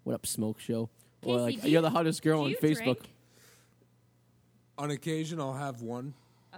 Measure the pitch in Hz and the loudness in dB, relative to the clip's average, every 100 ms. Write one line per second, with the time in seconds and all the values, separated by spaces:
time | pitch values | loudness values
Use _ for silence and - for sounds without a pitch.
0 | - 117 - - 110 110 - 117 113 - | -6 -4 -4 -2 -2 -4 -4 -4 -4 -8
1 | _ _ - 123 120 113 147 160 160 170 | _ _ -2 0 0 0 4 6 6 4
2 | 160 156 156 156 143 - 156 151 220 127 | 2 2 2 2 2 2 2 4 2 0
3 | - - _ _ - - _ _ _ _ | -4 -20 _ _ -20 -20 _ _ _ _
4 | _ _ _ _ _ _ _ - 147 139 | _ _ _ _ _ _ _ -6 -4 -4
5 | 165 160 160 165 135 131 143 120 117 120 | -2 -4 -4 -4 -4 -4 -6 -6 -8 -8
6 | 139 131 _ _ _ | -8 -14 _ _ _